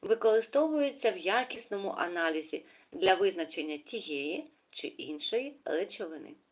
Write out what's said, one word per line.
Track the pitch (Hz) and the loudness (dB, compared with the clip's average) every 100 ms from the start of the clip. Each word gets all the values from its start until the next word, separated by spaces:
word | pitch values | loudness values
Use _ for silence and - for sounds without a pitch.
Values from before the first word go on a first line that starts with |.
використовуються | - 185 220 220 220 277 311 302 285 - 233 | 2 4 6 4 4 2 2 2 0 2 0
в | 185 | 0
якісному | 165 226 254 247 - 202 196 - | 2 2 0 -6 -8 -6 -4 -2
аналізі | 175 175 165 156 156 151 - - _ | -2 0 0 0 -4 -8 -10 -20 _
для | - 185 | 0 4
визначення | 185 196 170 160 - 156 147 | 6 4 2 -6 -6 -6 -6
тієї | - 233 170 143 143 185 294 _ _ | -8 -10 -6 -4 -4 -6 -8 _ _
чи | - - | -10 -10
іншої | - - 151 - 226 269 285 | -10 -10 -6 -2 -2 -4 -10
речовини. | - 151 196 - 180 156 104 - _ | -4 -2 -4 -6 -10 -10 -14 -18 _